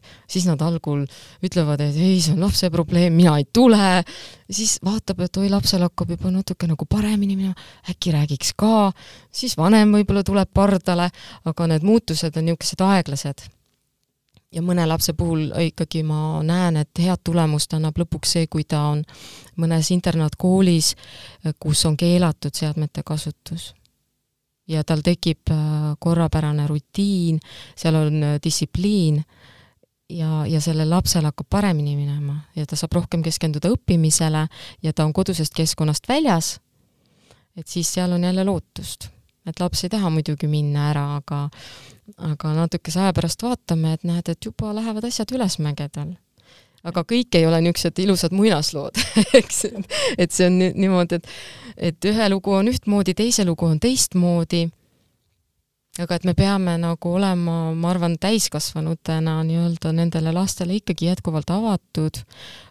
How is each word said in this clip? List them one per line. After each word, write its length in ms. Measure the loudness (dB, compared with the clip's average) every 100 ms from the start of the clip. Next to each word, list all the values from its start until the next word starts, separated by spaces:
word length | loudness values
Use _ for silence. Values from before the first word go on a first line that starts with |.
| -10 -20 -8
siis 140 | -2 0
nad 160 | 0
algul 400 | 0 -2 -2 -4 -4 -10 -20 -8
ütlevad, 380 | -4 0 0 0
et 140 | 0 2
ei, 220 | 4 4
see 140 | 2 2
on 80 | 2
lapse 220 | 2 0
probleem, 460 | 0 2 4 4 6
mina 160 | 6 6
ei 60 | 2
tule. 520 | 6 8 8 6 2 0 -8 -20 -20 -10
Siis 300 | -4 -2 -2
vaatab, 400 | -2 -4 -4 -4 -4
et 140 | 0
oi, 80 | 0
lapsel 320 | 2 2 2
hakkab 300 | 2 0 -6
juba 160 | -4 -2
natuke 380 | -2 -2 -4 -2
nagu 160 | -2 0
paremini 480 | 0 0 0 0
minema, 220 | 0 -2 -4 -10 -16 -12
äkki 240 | -6 0
räägiks 400 | 0 0 -2 -4 0
ka, 340 | 2 4 2 -2 -12 -20 _
siis 220 | -8 -6 0
vanem 380 | 4 6 6 4
võib-olla 240 | 2 0 0
tuleb 260 | 0 2
pardale, 540 | 2 4 2 0 0 -2 -4 -18 -10 -6
aga 160 | -2 0
need 140 | 2 4
muutused 520 | 2 2 -4 -4 -2
on 80 | -2
niisugused 380 | -2 -4 0 2
aeglased. 600 | 2 0 -4 -6 -10 -14 -20 _ _ _ _ _ _ _ _ _
Ja 80 | -4
mõne 220 | 0 0 2
lapse 260 | 0 -2 -2
puhul 320 | 0 0 -2 0 -2
ikkagi 380 | -2 -4 -4 -2
ma 320 | -2 -2 -2 0
näen, 320 | 2 2 0
et 240 | -2 0
head 220 | 0 0 0
tulemust 480 | 2 2 0 -2
annab 240 | -2 -2 -2
lõpuks 380 | -4 -4 -2 0
see, 100 | 0
kui 160 | -2
ta 200 | -2 0 0
on 100 | -2 -4 -12 -20 -20 -14 -4
mõnes 320 | 0 2 2
internaatkoolis, 1000 | 0 0 0 0 0 2 4 4 4 2 -2 -10 -20 -20 -10 -8 -4
kus 240 | -2 0 2
on 80 | 2
keelatud 560 | 4 4 2 0 -6
seadmete 480 | -4 -4 -2 -4 -6
kasutus. 680 | -6 -6 -6 -10 -10 -12 -12 -20 _ _ _ _ _ _ _ _ -6
Ja 160 | -2
tal 160 | 0 0
tekib, 460 | 2 0 0 -2 0
äh, 440 | 0 0 -2 -2 -2
korrapärane 680 | 0 2 2 0 0 0 0
rutiin, 760 | -2 -4 -2 0 0 0 0 -4 -18 -20 -4
seal 180 | 0
on, 280 | 2 2 0
äh, 160 | 0 0
distsipliin 800 | -2 -2 -2 -2 0 2 2 2 -2 _ -20 -20 _ _ _ _ -12
ja, 360 | -6 -4 -2 -2
ja 140 | -2
sellel 300 | -2 -2 0
lapsel 340 | 2 2 2
hakkab 220 | 0 -2 -2
paremini 440 | 0 2 0 0 -2
minema 440 | -4 -4 -4 -6 -8 -8
ja 100 | -6
ta 100 | -6
saab 220 | -2 -2
rohkem 240 | -2 -2
keskenduda 480 | -2 -2 -2 -2 0
õppimisele 760 | 0 2 2 4 2 0 0 -2 -6 -20 -8
ja 100 | -6
ta 140 | 0 0
on 60 |
kodusest 420 | 0 -2 -2 -4
keskkonnast 540 | -2 -2 0 -2 -2 0
väljas, 480 | 0 2 2 0 -8 _ _ _ _ _ _ _ _ _ -18
et 120 | -8
siis 260 | -4 -4
seal 180 | -2 0
on 140 | 0 0
jälle 180 | 0
lootust. 640 | 0 -2 -6 -14 -14 -14 -16 -20 _ _ -12
Et 140 | -6
laps 240 | -4 -4
ei 60 | -2
taha 200 | -2 0
muidugi 380 | 0 -2 -2 -2
minna 380 | 0 0 0 0
ära, 160 | 0 -2 -6
aga, 240 | -6 -6 -6 -10 -20 -20 -20 -20 -20 -10
aga 360 | -6 -4 -2
natukese 460 | 0 0 -4 -4 0
aja 120 | 0
pärast 280 | 2 -2 -2 -4
vaatame, 460 | -4 -2 0 0
et 80 | -2
näed, 260 | -2 -4 -4
et 160 | -6
juba 300 | -8 -8 -6
lähevad 320 | -4 -6 -6 -6
asjad 240 | -6 -4
ülesmägedel. 880 | -2 -2 -2 -4 -4 -8 -8 -10 -12 _ _ _ _ _ _ -8
Aga 160 | -6 -2
kõik 260 | -2 2
ei 120 | 4 4
ole 100 | 4
niisugused 340 | 2 0 -2 0
ilusad 300 | 0 2 0 2
muinaslood, 640 | 2 2 -2 -6 -6 -6 -2 2
<laughs> 240 | 6 4
eks. 240 | 4 -2 -6 -8 -8 -4 -2 0
Et 140 | 0
see 140 | 2 2
on 120 | 4
ni-, 120 | 2 2
niimoodi, 420 | 2 2 0 -2
et, 120 | -6 -18 -20 -20 -20 -6 -6
et 200 | -2 -2
ühe 160 | 0 2
lugu 240 | 0 0
on 160 | 2 2
ühtmoodi, 460 | 0 0 0 2 0
teise 280 | 0 2 0
lugu 200 | 2 0
on 140 | 2
teistmoodi. 840 | 2 0 0 2 2 2 0 -2 -2 -6 _ _ _ _ _ _ _ _ _ _ _ -8
Aga 160 | -4 -2
et 80 | 0
me 60 | 2
peame 400 | 2 2 0 0
nagu 320 | -2 -2 -2 0
olema, 560 | 0 0 0 -2 -2
ma 160 | -2 0
arvan, 280 | 0 0 0
täiskasvanutena 1200 | 0 0 0 -4 -6 -4 -4 -4 -4 -2 0 0 0
nii-öelda 460 | 0 0 -2 -2 0
nendele 380 | 0 0 0 0
lastele 400 | -2 -2 -4 -4
ikkagi 320 | -4 -2 -2
jätkuvalt 420 | -2 -2 -4 -2
avatud, 680 | -2 0 -2 _ -4 -4 -4 -14 -20 -20 -20 -8